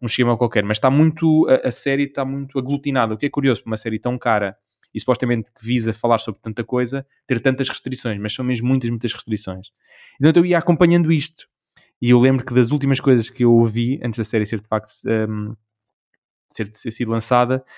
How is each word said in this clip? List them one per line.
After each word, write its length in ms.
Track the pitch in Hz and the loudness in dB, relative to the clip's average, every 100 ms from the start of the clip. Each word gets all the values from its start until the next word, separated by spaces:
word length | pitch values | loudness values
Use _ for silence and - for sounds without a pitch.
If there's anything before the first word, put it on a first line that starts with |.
um 40 | 120 | -4
esquema 300 | - 120 117 | 0 0 2
qualquer, 260 | 117 110 | 0 0
mas 120 | 101 107 | -2 0
está 140 | 131 | 2
muito, 580 | 139 160 156 165 156 156 | 4 2 2 2 4 4
a, 200 | 131 127 | 2 0
a 20 | |
série 340 | 113 - 139 | -4 -2 -2
está 220 | 139 143 135 | -2 -4 -6
muito 320 | 139 135 139 | -6 -6 -6
aglutinada, 560 | 127 143 143 135 113 | -4 -4 -2 -2 -2
o 20 | 110 | -2
que 80 | |
é 60 | 143 | -4
curioso 320 | 147 135 117 | -2 0 0
para 80 | - | -4
uma 60 | 110 | -8
série 200 | 117 110 | -6 -6
tão 200 | 123 110 | -4 -4
cara 360 | 120 107 101 101 _ _ _ | -2 0 -2 -6 _ _ _
e 60 | 117 | -6
supostamente 500 | - 120 120 120 110 | -2 -2 0 -2 -4
que 120 | _ | _
visa 280 | 110 123 113 | -4 -2 -2
falar 260 | 110 120 117 | -2 0 0
sobre 220 | - 101 | 0 -10
tanta 240 | 113 110 | -10 -8
coisa, 420 | 113 123 123 135 135 _ - | -4 -4 -4 -6 -12 _ -6
ter 140 | 123 | -2
tantas 280 | 139 127 135 | 0 0 -4
restrições, 500 | - - 131 120 104 | -6 -10 -8 -6 -6
mas 140 | 104 | -6
são 100 | - | -6
mesmo 220 | 127 123 123 | -4 -2 0
muitas, 200 | 131 120 | 0 -2
muitas 240 | 117 117 | -4 -4
restrições. 560 | - - 107 - 92 95 _ _ - - - | -6 -6 -6 -6 -12 -16 _ _ -20 -20 0
Então 240 | 143 160 | 4 4
eu 40 | 180 | 4
ia 120 | 175 | 2
acompanhando 540 | - 165 175 170 160 | 2 4 4 4 4
isto, 340 | 160 143 - - _ _ _ _ _ | 0 -2 -10 -20 _ _ _ _ _
e 100 | 120 | 4
eu 80 | 120 | 6
lembro 260 | 127 135 | 6 2
que 100 | 131 | 2
das 160 | 123 117 | 2 2
últimas 280 | 143 135 135 | 0 0 0
coisas 300 | - 123 113 | 4 2 2
que 160 | - | 0
eu 80 | 120 | 4
ouvi, 480 | 117 117 110 120 135 | 6 4 0 -4 -4
antes 140 | 123 113 | -6 -6
da 60 | |
série 220 | 107 113 107 | -4 -2 -2
ser 140 | 110 | -4
de 60 | - | -4
facto, 220 | 107 - - 113 | -4 -4 -10 -4
hum, 480 | 113 110 107 104 110 _ _ _ _ _ _ _ _ _ | -2 -2 -6 -10 -12 _ _ _ _ _ _ _ _ _
ser, 140 | - 107 | -10 -10
ter 220 | - 117 | -10 -12
sido 200 | - 113 | -8 -4
lançada, 520 | 113 - 123 123 131 - | -4 0 2 2 -2 -6